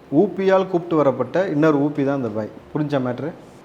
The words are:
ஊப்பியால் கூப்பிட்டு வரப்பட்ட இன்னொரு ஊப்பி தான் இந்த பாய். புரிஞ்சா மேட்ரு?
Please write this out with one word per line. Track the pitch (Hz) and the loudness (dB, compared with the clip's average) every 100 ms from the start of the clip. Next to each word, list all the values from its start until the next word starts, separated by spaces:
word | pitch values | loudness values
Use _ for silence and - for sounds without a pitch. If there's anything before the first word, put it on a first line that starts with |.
| - 139 | -2 2
ஊப்பியால் | 196 - 190 190 185 | 2 2 2 2 2
கூப்பிட்டு | 175 170 160 | -2 0 2
வரப்பட்ட | 139 120 123 165 190 | 2 2 -2 -2 -2
இன்னொரு | 151 160 143 | 2 2 2
ஊப்பி | 147 147 | 0 0
தான் | 135 139 | -2 -2
இந்த | 117 | -4
பாய். | 104 107 - - 151 | -6 -8 -12 -10 -6
புரிஞ்சா | 151 143 | -2 -2
மேட்ரு? | 127 120 143 - - - | -4 -6 -8 -12 -20 -20